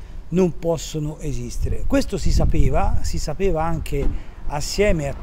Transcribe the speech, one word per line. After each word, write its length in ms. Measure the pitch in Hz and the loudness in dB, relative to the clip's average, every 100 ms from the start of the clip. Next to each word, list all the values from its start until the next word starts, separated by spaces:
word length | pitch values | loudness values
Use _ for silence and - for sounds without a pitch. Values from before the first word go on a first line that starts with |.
| - - - | -12 -12 -4
non 300 | 175 180 - | 2 2 0
possono 600 | 165 160 - 156 151 151 | -2 -2 -4 -6 -6 -6
esistere. 680 | 151 120 120 - - - - | -6 -6 -4 -4 -2 0 2
Questo 300 | 277 - 196 | 0 0 0
si 160 | - | 2
sapeva, 680 | - - - - 156 202 - | 4 4 6 6 4 4 2
si 160 | - - | 2 0
sapeva 440 | - 147 190 156 | -2 0 0 0
anche 680 | 165 160 - 143 139 - - - - | 0 -2 -2 0 0 0 -6 -8 -6
assieme 600 | 143 - - 208 170 139 | -4 -4 0 2 2 -2
a 60 | 127 | -6